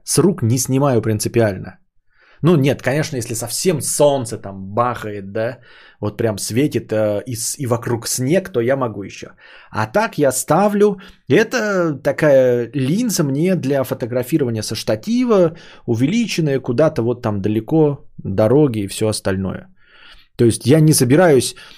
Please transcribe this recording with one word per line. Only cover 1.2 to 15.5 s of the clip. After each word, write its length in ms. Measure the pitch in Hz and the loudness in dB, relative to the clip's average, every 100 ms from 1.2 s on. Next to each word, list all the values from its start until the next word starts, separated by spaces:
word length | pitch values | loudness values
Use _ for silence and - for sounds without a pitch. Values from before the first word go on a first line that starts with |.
| 113 117 110 95 - - _ _ _ _ _ - | -2 0 0 -2 -12 -18 _ _ _ _ _ -2
Ну 140 | 147 170 | 2 2
нет, 260 | 135 117 | 2 0
конечно, 360 | 127 143 147 131 | -2 -2 -4 -6
если 180 | 110 110 | -6 -8
совсем 460 | 117 - 185 151 | -8 -4 -2 -2
солнце 560 | - - 147 139 113 107 | -4 2 2 2 -4 -10
там 360 | 98 98 95 | -12 -14 -8
бахает, 600 | 104 123 113 139 104 95 | -2 -2 -2 -8 -12 -8
да, 240 | 104 117 127 - - - - | -6 -6 -6 -20 -20 -20 -8
вот 160 | 104 - | -8 -2
прям 200 | 113 101 | -2 -2
светит, 560 | - 113 151 117 90 | -4 -2 0 -2 -4
э, 280 | 107 107 104 - | -2 0 -2 -6
и 80 | 113 | -8
с-, 240 | - - | -8 -6
и 60 | 127 | -4
вокруг 400 | 117 120 117 - | -4 -2 -6 -4
снег, 420 | - 127 156 - | -4 0 -2 -2
то 120 | 123 | -4
я 160 | 117 135 | 0 0
могу 260 | 123 101 | -2 -6
ещё. 240 | 98 - - _ - - - | -12 -14 -20 _ -20 -20 -10
А 140 | 104 110 | -6 -2
так 320 | 202 220 151 | -2 -2 0
я 140 | 139 | 0
ставлю, 680 | - - 160 208 202 208 190 - - - | 0 0 2 2 2 2 0 -12 -14 0
это 720 | 156 226 247 214 190 170 135 | 2 2 -2 -2 0 0 -2
такая 680 | 143 135 151 135 127 120 117 | -2 0 4 6 6 2 -2
линза 500 | 143 131 190 247 185 | -4 -2 0 0 0
мне 320 | 147 139 180 175 | 0 0 0 0
для 280 | 127 139 | 0 -2
фотографирования 800 | 127 123 113 123 123 160 123 113 | -2 -4 -4 -4 -2 -2 0 -4
со 120 | - 110 | -6 -6
штатива, 840 | - 110 - 240 247 202 170 | -2 -4 -2 0 2 4 2